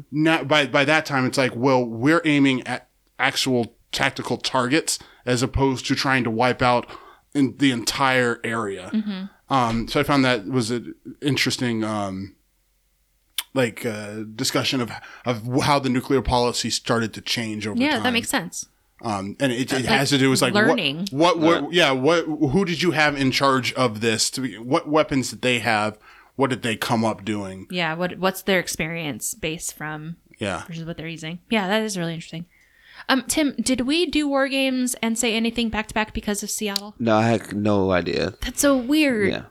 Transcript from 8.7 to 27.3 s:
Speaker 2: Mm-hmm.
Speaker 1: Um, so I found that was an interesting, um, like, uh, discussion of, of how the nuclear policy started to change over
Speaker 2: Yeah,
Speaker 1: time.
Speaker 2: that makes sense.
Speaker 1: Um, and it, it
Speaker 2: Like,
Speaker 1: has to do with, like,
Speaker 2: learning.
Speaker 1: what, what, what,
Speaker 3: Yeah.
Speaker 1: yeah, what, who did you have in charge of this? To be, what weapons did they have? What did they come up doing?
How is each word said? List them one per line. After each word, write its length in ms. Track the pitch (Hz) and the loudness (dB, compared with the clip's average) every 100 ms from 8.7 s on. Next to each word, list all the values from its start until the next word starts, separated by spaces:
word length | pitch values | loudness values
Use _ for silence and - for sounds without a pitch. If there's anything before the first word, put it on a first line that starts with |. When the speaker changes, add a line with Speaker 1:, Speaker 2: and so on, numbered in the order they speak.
| 95 92 | -6 -4
Speaker 2:
Mm-hmm. 600 | 220 208 190 196 _ - | -4 -4 -8 -10 _ -2
Speaker 1:
Um, 340 | 135 117 117 110 | 0 2 0 -2
so 120 | 151 | -2
I 40 | |
found 200 | 143 143 131 | 2 2 2
that 200 | 123 98 | 0 -2
was 260 | 131 110 | -2 -2
an 220 | 120 - - - - | -4 -8 -16 -18 -6
interesting, 640 | 143 131 135 - 123 113 110 | -2 0 0 -2 -2 0 -2
um, 500 | 107 101 95 95 - _ _ _ _ _ _ _ _ _ - - | -2 -4 -6 -12 -16 _ _ _ _ _ _ _ _ _ -12 -6
like, 320 | 131 120 - 123 | 0 0 -2 -6
uh, 380 | 107 104 107 110 110 | -6 -8 -10 -10 -6
discussion 460 | 127 143 - 135 | -2 -2 0 -2
of, 100 | 117 - - - - | -4 -8 -16 -10 -4
of 380 | 120 117 127 | -4 0 0
how 160 | 143 143 | 2 2
the 100 | 131 | 2
nuclear 320 | 127 - 135 | -2 2 0
policy 480 | 110 123 123 113 117 | 2 2 2 0 -4
started 440 | - - 117 113 | -4 0 0 0
to 80 | 101 | -6
change 440 | - - 113 107 104 | -6 -6 -4 -6 -4
over 140 | 104 | -2
Speaker 2:
Yeah, 120 | 277 302 | 0 0
Speaker 1:
time. 80 | |
Speaker 2:
that 100 | 254 | 0
makes 160 | 233 226 | -2 -2
sense. 380 | 269 180 - - _ _ _ | -4 -6 -12 -14 _ _ _
Speaker 1:
Um, 320 | 120 101 98 101 | -6 -4 -4 -2
and 120 | 135 | -2
it, 200 | 117 123 | 0 -2
it 20 | |
Speaker 2:
Like, 120 | 135 117 | -2 0
Speaker 1:
has 240 | 214 139 | 2 2
to 80 | 139 | 4
do 120 | 135 | 4
with, 120 | 131 | 4
like, 120 | 131 | 2
Speaker 2:
learning. 540 | 208 214 165 151 147 202 | 4 4 2 0 -4 -4
Speaker 1:
what, 280 | 135 170 175 | 2 4 4
what, 240 | 160 170 | 4 4
what, 100 | 143 | 2
Speaker 3:
Yeah. 140 | 175 156 | 2 2
Speaker 1:
yeah, 40 | |
what, 340 | 135 135 170 156 | 4 2 2 0
who 400 | 151 151 160 185 | 0 2 2 0
did 160 | 160 | 0
you 100 | 175 | 0
have 240 | 147 151 139 | 4 2 2
in 120 | 135 | 0
charge 420 | 127 139 131 113 | 4 4 2 0
of 280 | - 123 107 | 0 0 0
this? 280 | 117 107 - | 0 0 -2
To 100 | - | -4
be, 160 | 127 98 | -8 -8
what 300 | 120 156 - | -2 -2 2
weapons 400 | 151 151 139 120 | 2 2 0 -2
did 120 | 107 | -2
they 160 | 127 120 | 0 2
have? 380 | 117 110 107 - - - - - | 2 2 0 -4 -18 -20 -12 -2
What 120 | 135 | 0
did 120 | 123 | 0
they 160 | 120 107 | -2 -4
come 260 | - 120 | 0 0
up 220 | 113 95 | 0 -2
doing? 420 | 98 | -4